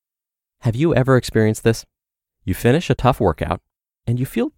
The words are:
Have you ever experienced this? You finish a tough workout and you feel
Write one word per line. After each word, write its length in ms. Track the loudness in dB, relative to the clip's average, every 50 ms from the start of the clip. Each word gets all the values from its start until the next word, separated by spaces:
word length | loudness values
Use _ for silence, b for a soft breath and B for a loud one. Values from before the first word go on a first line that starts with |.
| _ _ _ _ _ _ _ _ _ _ _ _
Have 140 | -4 -4 -2
you 200 | 0 0 0 2
ever 220 | 0 2 4 2
experienced 480 | 2 2 0 0 2 2 2 0 0 0
this? 200 | 0 0 0 -6 _ _ _ _ _ _ _ _ _ _ _ _
You 80 | -6 -6
finish 360 | 0 2 2 2 2 0 -2
a 60 | -4
tough 240 | 0 0 0 0 2
workout 420 | 0 0 0 -2 -4 -6 -6 -8 -8 _ _ _ _ _ _ _ _
and 120 | -4 -4 -2
you 60 | -4
feel 280 | -4 -2 -4 -4 -4 -6